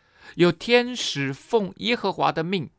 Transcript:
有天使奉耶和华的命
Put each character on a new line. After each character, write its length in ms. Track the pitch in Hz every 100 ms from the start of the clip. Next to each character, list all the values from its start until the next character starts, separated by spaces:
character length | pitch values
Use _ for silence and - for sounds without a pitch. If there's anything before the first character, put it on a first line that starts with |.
| _ _ - -
有 140 | 175
天 460 | 170 - 240 240 247
使 360 | - 143 135
奉 400 | 139 - 233 190 -
耶 180 | 196
和 160 | 240 196
华 220 | 165 147
的 100 | 156
命 280 | 165 196 131